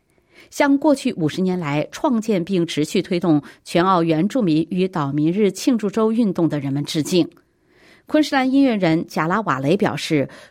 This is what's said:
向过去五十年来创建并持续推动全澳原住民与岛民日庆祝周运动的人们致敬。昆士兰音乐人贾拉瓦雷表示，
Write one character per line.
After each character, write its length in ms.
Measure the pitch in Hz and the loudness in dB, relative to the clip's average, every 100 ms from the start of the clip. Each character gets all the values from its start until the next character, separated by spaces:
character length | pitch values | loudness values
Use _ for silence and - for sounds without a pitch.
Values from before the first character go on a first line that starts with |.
| _ _ _ - - | _ _ _ -20 -8
向 260 | - 285 277 | 0 2 4
过 160 | 311 | 2
去 180 | 269 254 | 2 -2
五 140 | - 151 | -2 -2
十 120 | 165 | 0
年 180 | 185 180 | -2 -2
来 300 | 151 147 - | -2 -2 -4
创 300 | - 311 226 | -4 -2 0
建 240 | 208 190 | 0 -2
并 200 | 170 190 | 0 -2
持 200 | 165 - | -2 -2
续 160 | 151 196 | -2 -2
推 180 | - 175 | -2 -2
动 240 | 170 151 - - | 2 0 0 -14
全 200 | - 175 | -4 0
澳 180 | 185 185 | 2 2
原 260 | 165 156 196 | 2 0 0
住 140 | 269 | 0
民 220 | 190 151 160 | 2 0 0
与 160 | 185 185 | -2 -2
岛 240 | 180 139 | -2 -2
民 220 | 147 151 | 0 0
日 180 | 185 202 | 2 0
庆 260 | 190 - 233 | 0 0 0
祝 120 | 208 | -2
周 240 | 226 220 | 0 0
运 200 | 226 220 | 2 0
动 160 | 170 160 | 0 0
的 120 | 147 | -2
人 120 | 135 | -4
们 120 | 139 | -4
致 180 | 143 165 | -2 -4
敬。 260 | 143 180 - - _ _ _ _ _ _ - | 0 0 0 -6 _ _ _ _ _ _ 0
昆 160 | 302 | 0
士 120 | 302 | 2
兰 180 | 277 262 | 0 2
音 100 | 269 | 4
乐 140 | 277 214 | 2 2
人 300 | 180 160 - | 2 0 -2
贾 180 | - 160 | -4 -2
拉 140 | 202 | -2
瓦 180 | 190 131 | -2 -2
雷 200 | 135 196 | 0 0
表 180 | 175 123 | 0 -2
示， 320 | - 156 131 - - | -2 -2 -2 -8 -20